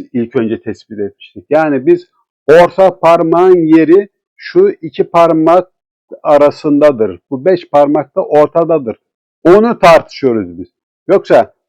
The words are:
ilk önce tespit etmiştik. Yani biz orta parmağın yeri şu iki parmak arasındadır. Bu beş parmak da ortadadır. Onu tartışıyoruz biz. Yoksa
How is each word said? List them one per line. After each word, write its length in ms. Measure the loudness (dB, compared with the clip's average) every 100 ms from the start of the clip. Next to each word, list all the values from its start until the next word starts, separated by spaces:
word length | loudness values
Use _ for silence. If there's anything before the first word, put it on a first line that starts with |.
| -12
ilk 240 | -8 -6 -4
önce 240 | -4 -6
tespit 400 | -10 -14 _ -12
etmiştik. 460 | -12 -12 -20 -20 -4
Yani 360 | -2 -2 -2 -2
biz 240 | -2 -4 _ _ _ 2
orta 520 | 4 4 2 0 0
parmağın 800 | 0 0 0 0 2 2 2 2
yeri 300 | 4 2 0 _ _ _
şu 320 | -6 0 0 -2
iki 280 | -12 -8 -4
parmak 640 | 0 0 0 0 0 -2 _ _ _ _ -12
arasındadır. 960 | -2 2 2 0 -4 0 0 0 -4 -6 _
Bu 140 | -8
beş 260 | -4 -4 -2
parmak 460 | -2 0 -2 -6 -8
da 80 | -2
ortadadır. 680 | 0 0 -2 -2 -4 -6 -14 _ _ _ _
Onu 340 | 2 2 2 0
tartışıyoruz 800 | 2 2 0 -6 -4 -4 -6 -12
biz. 100 | -20 _ _ _ -4
Yoksa 460 | -4 0 0 0 _